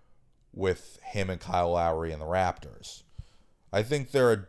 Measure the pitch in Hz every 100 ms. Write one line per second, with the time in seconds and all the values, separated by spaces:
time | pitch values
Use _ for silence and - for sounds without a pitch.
0 | _ - _ _ _ - 95 87 - -
1 | - 104 92 92 - 90 87 87 85 80
2 | 82 78 78 92 90 - - - - -
3 | - - - - _ _ _ 101 110 147
4 | 131 139 123 107